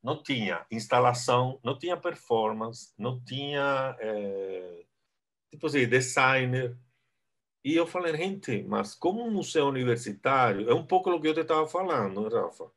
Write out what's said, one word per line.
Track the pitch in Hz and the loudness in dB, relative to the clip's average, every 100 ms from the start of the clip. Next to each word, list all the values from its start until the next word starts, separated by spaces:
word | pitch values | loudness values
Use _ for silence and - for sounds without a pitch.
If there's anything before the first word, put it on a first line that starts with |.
não | 120 151 | -4 -6
tinha | - 131 101 85 - | -2 -2 0 -2 -4
instalação, | 113 110 127 123 123 - 123 127 131 | -8 0 4 4 2 2 2 2 -4
não | 113 107 | -6 -4
tinha | 175 175 | -4 -4
performance, | 175 165 _ 113 107 110 113 117 - _ | -4 -8 _ 2 2 -2 -8 -10 -18 _
não | 117 127 | -6 -6
tinha, | 123 131 143 143 139 135 135 120 | -8 -8 -4 -2 0 0 -2 -4
eh, | 110 104 101 98 95 92 90 87 85 _ _ _ _ _ _ | -4 -4 -4 -6 -6 -8 -10 -16 -20 _ _ _ _ _ _
tipo | 151 156 | -6 -2
assim, | 139 120 | 2 4
designer. | 127 123 - 131 131 127 127 123 120 _ _ _ _ _ _ _ _ | 2 2 2 4 4 0 -2 -4 -8 _ _ _ _ _ _ _ _
E | 135 165 | -2 0
eu | 165 | 0
falei, | 180 175 151 | -2 -4 -2
"Gente, | 185 196 - 107 | -4 -6 -4 -4
mas | 98 104 104 - | -2 -4 -4 -2
como | 170 214 | -2 0
um | 240 | -2
museu | 202 151 160 143 | -2 0 2 2
universitário", | 135 123 117 107 101 143 135 123 98 110 | 2 0 0 -2 -4 2 4 4 2 2
é | |
um | 147 160 | 2 4
pouco | 185 185 | 2 2
o | 175 | 2
que | 156 | 2
eu | |
te | 156 | 0
tava | 160 156 156 | 2 2 2
falando, | 175 185 147 101 95 107 | -2 0 0 0 -2 -2
né, | 113 | 0
Rafa? | 90 - 82 | -2 -6 -18